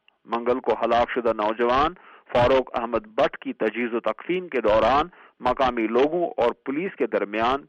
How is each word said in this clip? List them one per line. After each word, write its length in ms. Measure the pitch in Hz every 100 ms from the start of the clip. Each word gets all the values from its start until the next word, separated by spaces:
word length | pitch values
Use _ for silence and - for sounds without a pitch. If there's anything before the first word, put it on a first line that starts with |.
| _ _
منگل 360 | - 117 120 127
کو 120 | 120
ہلاک 380 | 110 117 117 117
شدہ 220 | 127 117
نوجوان 600 | 110 107 110 120 127 156 180 - - -
فاروق 480 | 123 123 131 123 123
احمد 260 | 117 117 107
بٹ 300 | 113 156 -
کی 160 | 135
تجہیز 420 | 120 110 110 120
و 60 | 117
تکفین 480 | 107 - - 180 175
کے 120 | 131
دوران 480 | 110 110 110 139 170 - - _
مقامی 460 | 123 123 131 120 110
لوگوں 440 | 117 147 175 175 -
اور 140 | 117
پولیس 440 | 110 - 143 185 -
کے 100 | 120
درمیان 560 | 107 101 110 117 139